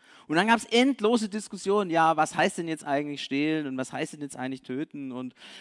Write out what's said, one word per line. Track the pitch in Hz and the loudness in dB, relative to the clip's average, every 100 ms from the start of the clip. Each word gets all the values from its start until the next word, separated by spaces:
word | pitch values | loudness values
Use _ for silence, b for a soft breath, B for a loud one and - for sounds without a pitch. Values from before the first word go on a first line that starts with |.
| B B - | B B -2
Und | 160 | 2
dann | 214 | 4
gab's | 226 | 2
endlose | - 226 262 254 208 240 214 | 4 4 4 4 2 2 0
Diskussionen, | 208 - 196 190 208 185 | -6 -8 -6 0 0 2
ja, | 165 160 156 | 4 4 4
was | 156 | 0
heißt | - 160 - | 2 0 0
denn | 170 | -6
jetzt | 156 | -6
eigentlich | 147 139 147 143 | -2 -2 -2 -6
stehlen | - 139 151 156 143 | -4 0 0 0 -2
und | 131 | -6
was | 131 | -6
heißt | 131 160 | -6 -8
denn | 151 | -8
jetzt | 143 127 | -12 -8
eigentlich | 131 131 | -8 -8
töten | - 127 156 147 135 | -8 -8 -8 -10 -10
und, | 123 127 B B B | -8 -10 B B B